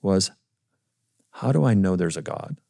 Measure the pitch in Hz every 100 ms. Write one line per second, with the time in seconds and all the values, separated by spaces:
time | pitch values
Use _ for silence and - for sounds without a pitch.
0 | 98 95 95 - _ _ _ _ _ _
1 | _ _ _ - 131 143 139 107 95 92
2 | 85 80 - - - - _